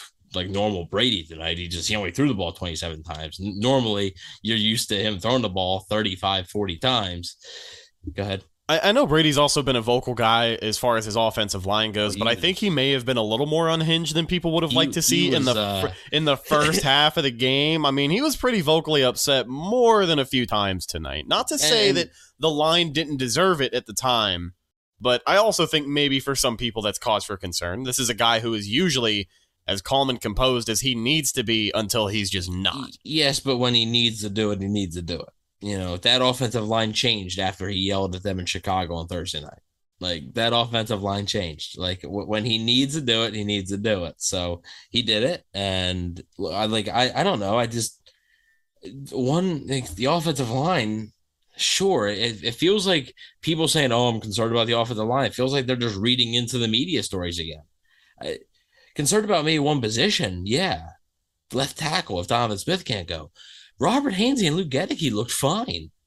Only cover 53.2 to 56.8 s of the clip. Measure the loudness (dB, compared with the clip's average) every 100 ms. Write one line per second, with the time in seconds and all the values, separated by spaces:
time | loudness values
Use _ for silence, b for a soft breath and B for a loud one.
53.2 | B B -2 0 2 2 4 4 4 2
54.2 | -2 -2 0 2 2 2 0 -2 0 0
55.2 | 0 0 -2 0 -2 -2 -2 0 2 2
56.2 | 2 0 -2 -2 0 0